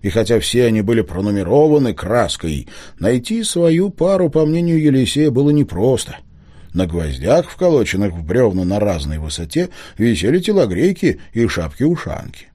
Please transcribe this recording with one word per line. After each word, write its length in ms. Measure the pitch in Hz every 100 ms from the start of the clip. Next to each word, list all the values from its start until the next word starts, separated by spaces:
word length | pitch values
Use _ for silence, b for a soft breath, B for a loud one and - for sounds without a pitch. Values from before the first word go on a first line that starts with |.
И 80 | 101
хотя 320 | 92 104 113
все 240 | - 120
они 160 | 120 110
были 220 | 101 113
пронумерованы 880 | 107 90 101 101 87 131 151 147 127
краской, 720 | 98 117 120 107 - 82 71 60 B B B
найти 460 | 90 127 123 226
свою 460 | 214 175 170 160 196
пару, 400 | - 175 196 175
по 160 | 156 151
мнению 340 | 165 170 165
Елисея, 500 | 151 131 127 139 151
было 200 | 123 143
непросто. 640 | 147 139 - 117 127 - - - b b b b
На 140 | 82 92
гвоздях, 640 | 85 80 65 76 147 175
вколоченных 600 | - 180 151 107 95 101
в 120 | 87
бревна 400 | 78 120 120 92
на 140 | 90 101
разной 400 | 104 87 71 78
высоте, 520 | 76 - 82 - 180 B B -
висели 400 | 113 113 95 165
телогрейки 840 | 185 202 127 87 165 196 170 - B
и 160 | 117 117
шапки-ушанки. 960 | - 80 - 143 170 - - - - -